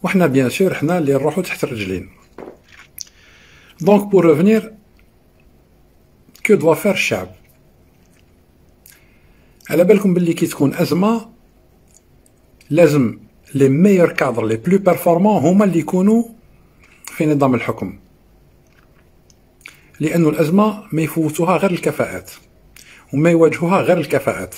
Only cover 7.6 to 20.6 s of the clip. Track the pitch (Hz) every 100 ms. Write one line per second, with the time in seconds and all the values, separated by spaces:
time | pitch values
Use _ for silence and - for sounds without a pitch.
7.6 | _ _ _ _ _ _ _ _ _ _
8.6 | _ _ _ - _ _ _ _ _ _
9.6 | - 160 180 202 196 175 175 165 165 -
10.6 | 139 - 160 160 202 226 220 _ _ _
11.6 | _ _ _ _ _ _ _ _ _ _
12.6 | _ 147 165 147 117 - - _ _ 135
13.6 | 135 139 196 190 165 - 147 120 110 110
14.6 | 175 196 196 170 - 170 202 202 139 190
15.6 | 208 170 151 185 190 226 233 - _ _
16.6 | _ _ _ _ - - 151 147 135 123
17.6 | - 117 95 92 _ _ _ _ _ _
18.6 | _ _ _ _ _ _ _ _ _ _
19.6 | - - _ _ 151 175 160 - 151 185